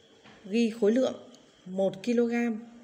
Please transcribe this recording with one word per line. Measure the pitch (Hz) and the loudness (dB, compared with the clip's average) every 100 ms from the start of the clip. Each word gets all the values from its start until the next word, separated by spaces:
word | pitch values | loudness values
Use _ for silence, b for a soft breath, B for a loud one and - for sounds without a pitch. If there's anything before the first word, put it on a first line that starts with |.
| _ _ - - 196 | _ _ -20 -20 -4
ghi | 220 233 | 0 0
khối | 220 208 | 2 2
lượng | 240 254 - - - _ _ 180 | 4 2 -2 -14 -20 _ _ -10
một | 185 190 190 | -2 -2 -2
ki-lô-gam, | 240 233 233 240 240 214 - - | -2 0 2 0 -2 -4 -10 -20